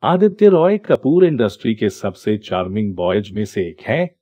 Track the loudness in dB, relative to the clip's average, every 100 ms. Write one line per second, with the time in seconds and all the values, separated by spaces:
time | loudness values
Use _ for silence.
0 | 0 2 2 4 4 4 2 0 0 0
1 | 2 4 4 2 -2 -2 -6 -2 -2 -2
2 | -10 -6 -4 -4 -4 -6 -4 -4 -6 -4
3 | -2 -2 -4 -8 -6 -6 -8 -8 -6 -4
4 | -4 _